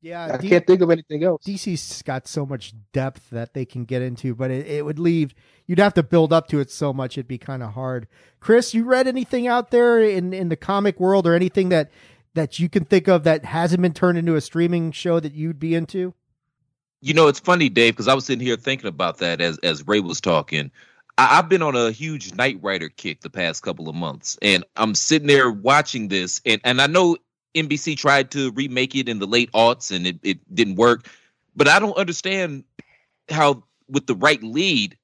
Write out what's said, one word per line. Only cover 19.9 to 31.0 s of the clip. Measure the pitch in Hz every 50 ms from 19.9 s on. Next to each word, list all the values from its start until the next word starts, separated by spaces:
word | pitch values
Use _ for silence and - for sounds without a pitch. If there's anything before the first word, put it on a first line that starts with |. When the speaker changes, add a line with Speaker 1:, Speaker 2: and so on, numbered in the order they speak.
| 104 107
Speaker 3:
was | 95 85 85 -
talking. | - 92 85 78 - - 80 76 71 67 _ _ _ _ _ _ _ _ _ -
I, | 131 117 - 170
I've | 180 160
been | 190 180
on | 160 147 131
a | 120 117 113
huge | 110 110 156 160 156 139 - - -
Knight | 95 123 135 117 92
Rider | 82 98 95 90 82 76
kick | _ - - 92 78 _
the | - -
past | _ 90 90 85 80 -
couple | - 98 82 - 82 80
of | 76
months, | 85 85 76 67 - - - - _
and | - 104 95 90 90 _ _
I'm | - 110 110 101
sitting | - - - 156 160 147
there | 143 143 139 131 123
watching | 110 101 98 131 139 151 147 - - 123 107 98
this, | 98 95 90 90 - - _
and, | 135 110 107
and | - 123 127 127
I | 139
know | 143 160 180 185 170 165 - _ _ _ _ _ _ _
N | 160 156 143
B | 147 143
C | - 165 151
tried | 135 - 143 139 139 135 135
to | - 143 135 127
remake | 104 127 139 139 123 131 127 127 -
it | 135 127 117
in | 113 104
the | 98
late | 98 113 120 120 117
aughts, | - 110 113 117 120 - - -
and | 98 90 87
it, | 90 87 80
it | - 98 92 - _ _ 92
didn't | 87 117 101 95
work. | 92 117 120 120 120